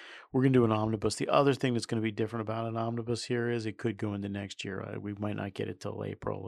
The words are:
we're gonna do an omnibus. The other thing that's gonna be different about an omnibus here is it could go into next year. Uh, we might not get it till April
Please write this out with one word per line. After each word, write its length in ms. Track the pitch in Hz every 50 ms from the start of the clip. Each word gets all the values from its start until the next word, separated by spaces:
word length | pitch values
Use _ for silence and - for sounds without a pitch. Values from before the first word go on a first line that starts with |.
| - - - - - -
we're 100 | - 131
gonna 100 | 131 135 127
do 100 | 127 117
an 80 | 110
omnibus. 440 | 110 107 110 110 110 104 - 107 -
The 120 | - 135 -
other 240 | 143 147 139 139 127
thing 200 | - - 131 120
that's 120 | 113 -
gonna 140 | - 117 110
be 100 | 110 110
different 300 | 101 113 110 107 120 113
about 240 | 107 104 113 113 113
an 100 | 113 113
omnibus 480 | 113 113 117 117 117 113 120 117 110 -
here 260 | - 123 120 120 120
is 160 | 117 117 110
it 120 | 110 104 -
could 200 | - 117 101 101
go 160 | 113 104 101
into 140 | 101 101 98
next 360 | 98 101 98 98 - - -
year. 180 | 104 95 101
Uh, 160 | 104 104 107 107
we 140 | 101 104 104
might 220 | 104 104 104 104
not 180 | 104 101 98 -
get 140 | - 104 101
it 120 | 101 -
till 240 | - 104 104 104 104
April 360 | 101 101 - - 107 101 98 98